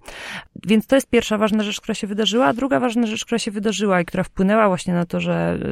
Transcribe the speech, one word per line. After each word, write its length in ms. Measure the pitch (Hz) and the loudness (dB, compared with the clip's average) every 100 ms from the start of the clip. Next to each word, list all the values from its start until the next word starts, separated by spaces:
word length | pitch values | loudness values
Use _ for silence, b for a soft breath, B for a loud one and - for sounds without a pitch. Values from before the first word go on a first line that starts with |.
| B B B 185 B - 175 | B B B -14 B -8 2
Więc 200 | 220 - | 2 4
to 80 | 269 | 2
jest 140 | - | 4
pierwsza 280 | 233 - 214 | 0 0 0
ważna 260 | 214 214 | 0 0
rzecz, 180 | 208 - | -2 -6
która 140 | - 208 | -6 -6
się 120 | 190 | -4
wydarzyła, 380 | 196 220 226 269 | -2 0 2 2
a 80 | |
druga 260 | 240 262 269 | 2 0 0
ważna 280 | 247 226 226 | 0 0 0
rzecz, 180 | 220 - | -2 -4
która 140 | 233 | -4
się 120 | 233 | -4
wydarzyła 500 | 202 214 190 208 180 | -4 -2 0 2 0
i 40 | 175 | 0
która 180 | 185 | -2
wpłynęła 440 | 180 - 190 220 208 | -4 0 2 4 2
właśnie 260 | 180 - | 0 0
na 120 | 175 175 | -2 0
to, 140 | 180 | -2
że 400 | 170 170 170 170 - | -2 0 0 -2 -4